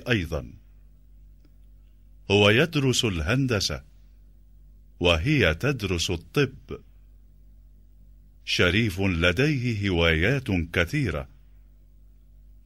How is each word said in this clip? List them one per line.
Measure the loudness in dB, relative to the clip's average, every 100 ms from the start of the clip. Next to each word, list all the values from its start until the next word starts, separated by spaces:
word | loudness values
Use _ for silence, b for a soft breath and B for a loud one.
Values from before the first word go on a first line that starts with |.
| -2
أيضًا. | -2 -2 -6 -8 -16 -20 -20 -20 -20 -20 -20 -20 -20 -20 -20 -20 -20 -20 -20 -20 -12 0
هو | 4 6
يدرس | 4 2 0 0 0
الهندسة، | 0 -2 -2 0 0 0 -2 -6 -12 -20 -20 -20 -20 -20 -20 -20 -20 -20 -20 0
وهي | 2 2 2 2 2
تدرس | 2 -2 -4 -4 -2 -4
الطب. | -6 -4 -2 -2 -4 -16 -16 -18 -20 -20 -20 -20 -20 -20 -20 -20 -20 -20 -20 -20 -20 -20 -16
شريف | -6 0 2 2 0 -2
لديه | -2 2 2 2 0 -2 -4 -4 -2
هوايات | 2 2 2 0 -2 -2 -4 -2
كثيرة. | -2 -2 -2 -4 -6 -10 -18 -20 -20 -20 -20 -20 -20 -20 -20 -20 -20 -20 -20